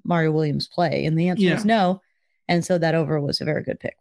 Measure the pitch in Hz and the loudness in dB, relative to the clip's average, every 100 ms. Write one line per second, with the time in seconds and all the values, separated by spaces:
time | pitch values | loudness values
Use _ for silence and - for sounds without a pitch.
0 | - 175 160 156 151 143 - - 170 143 | -2 0 2 0 0 -2 -4 -2 0 0
1 | 147 160 175 180 185 180 208 220 180 190 | 0 0 0 2 2 2 2 2 2 -2
2 | _ _ _ _ - 175 165 180 165 160 | _ _ _ _ -2 -2 0 0 2 0
3 | 151 156 143 - - 147 - - - - | 0 -2 -2 -4 -2 -4 -4 -8 -8 -12